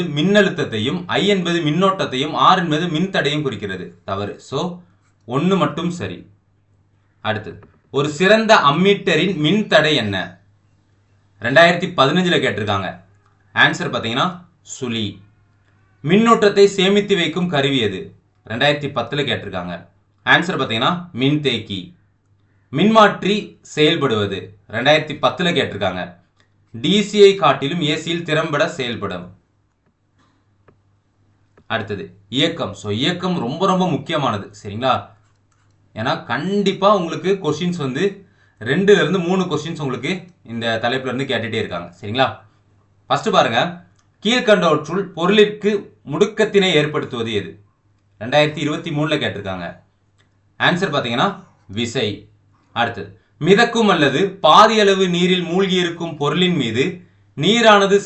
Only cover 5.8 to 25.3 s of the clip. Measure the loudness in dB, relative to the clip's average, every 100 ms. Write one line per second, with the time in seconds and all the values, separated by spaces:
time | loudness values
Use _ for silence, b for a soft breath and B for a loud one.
5.8 | -6 -6 -8 -10 -18 _ _ _ _ _
6.8 | _ _ _ _ -6 -6 -8 -16 -20 _
7.8 | _ -2 -2 2 4 4 6 4 4 4
8.8 | 4 2 2 0 0 0 2 2 4 2
9.8 | 4 0 -2 -4 -8 -14 _ _ _ _
10.8 | _ _ _ _ _ -8 2 6 6 4
11.8 | -2 2 2 2 2 2 0 -2 -2 -4
12.8 | -4 -10 -20 _ _ _ _ 2 2 0
13.8 | -6 -4 -4 -2 -2 -6 -20 _ -18 -10
14.8 | -6 -4 -6 -8 -20 _ _ _ _ _
15.8 | _ _ 2 4 6 4 4 6 4 4
16.8 | 2 2 2 0 0 -2 -2 0 0 0
17.8 | -2 -4 -12 -20 _ _ -10 -2 0 0
18.8 | -4 -6 -4 -4 -4 -4 -6 -10 -8 -12
19.8 | -16 _ _ _ 2 2 2 -4 -2 0
20.8 | -2 -2 -6 0 0 2 0 -4 -6 -10
21.8 | -12 _ _ _ _ _ _ _ -8 0
22.8 | 4 6 6 4 -2 -2 -4 -18 -8 2
23.8 | 2 2 0 0 -2 -4 -10 -20 -12 -2
24.8 | 2 2 0 -2 -2